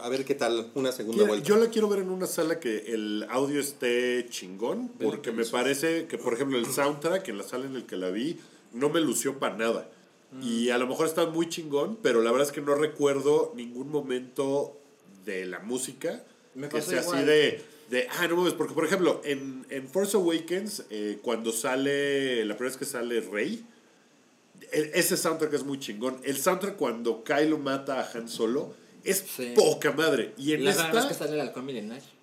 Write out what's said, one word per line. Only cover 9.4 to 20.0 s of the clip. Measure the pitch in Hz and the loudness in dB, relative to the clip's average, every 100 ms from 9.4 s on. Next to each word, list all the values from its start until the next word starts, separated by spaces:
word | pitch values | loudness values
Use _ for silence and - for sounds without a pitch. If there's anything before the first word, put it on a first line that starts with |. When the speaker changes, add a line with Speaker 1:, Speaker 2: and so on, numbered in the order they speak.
| 120 | -4
Speaker 2:
nada. | 98 113 104 - - - _ _ | 0 0 0 -4 -20 -20 _ _
Speaker 4:
Mm. | 127 | -8
Speaker 2:
Y | 123 113 120 | -4 0 2
a | 123 | 2
lo | 127 | 0
mejor | 123 160 | 0 0
está | 160 165 | 2 0
muy | 160 170 | 0 -2
chingón, | - 156 143 170 220 | -4 -2 -2 -2 0
pero | 143 117 | 4 6
la | 117 | 6
verdad | 127 143 | 4 2
es | |
que | 156 | 0
no | 143 | 0
recuerdo | 143 151 - 143 139 139 156 160 120 | 2 2 2 2 4 4 4 2 -4
ningún | 120 120 139 | -10 -10 -4
momento | 151 127 127 127 - 135 139 131 - - _ - - 107 | -4 -2 -4 -4 -4 0 0 -2 -8 -20 _ -20 -16 -8
de | 95 | -6
la | 92 90 | -4 -8
música | 98 127 123 - 165 233 - - _ | -4 -4 -4 -6 -6 -6 -12 -20 _
Speaker 4:
Me | - 143 | -12 -6
Speaker 2:
que | - | -4
Speaker 4:
pasó | 170 | -2
Speaker 2:
sea | 127 | -2
así | - | 0
Speaker 4:
igual. | 139 143 | 2 6
Speaker 2:
de, | 151 139 - - - - | 6 6 2 -10 -18 -4
de, | 123 127 160 | -2 -2 0
ah, | 170 | 2
no | 170 | 4
mames, | 180 | 2
porque, | - 151 | 2 -2
por | 156 160 | 0 0
ejemplo, | 185 165 - | 4 4 2
en, | 147 135 135 131 123 | -2 -4 -4 -10 -8
en | 139 131 | -10 -4
Force | 185 | -2